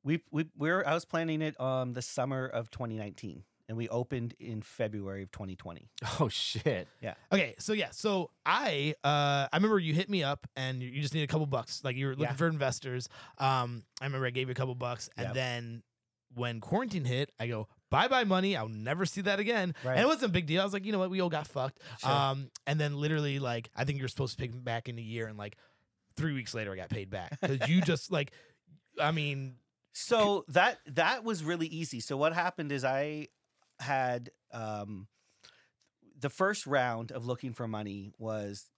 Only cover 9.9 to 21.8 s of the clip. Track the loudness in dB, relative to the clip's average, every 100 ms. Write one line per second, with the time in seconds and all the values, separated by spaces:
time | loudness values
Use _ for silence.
9.9 | 2 2 0 0 -2 -6 -6 -4 -4 -6
10.9 | -4 -2 0 0 0 2 0 -2 -4 -2
11.9 | 0 -2 0 -2 2 2 4 0 0 -4
12.9 | -6 -6 -14 -20 2 4 4 2 -4 -12
13.9 | -6 -4 0 0 0 -2 0 -2 -2 -4
14.9 | -6 -8 -6 -2 -2 -2 -4 -6 -12 _
15.9 | _ _ _ _ -4 -4 -4 0 0 2
16.9 | -2 0 0 -2 -4 -4 -4 -6 _ _
17.9 | 2 6 4 4 4 4 0 -2 -4 -4
18.9 | 0 0 0 0 2 2 2 0 -2 0
19.9 | 4 4 4 2 2 2 2 2 0 0
20.9 | 0 2 2 0 0 -4 -4 -4 -4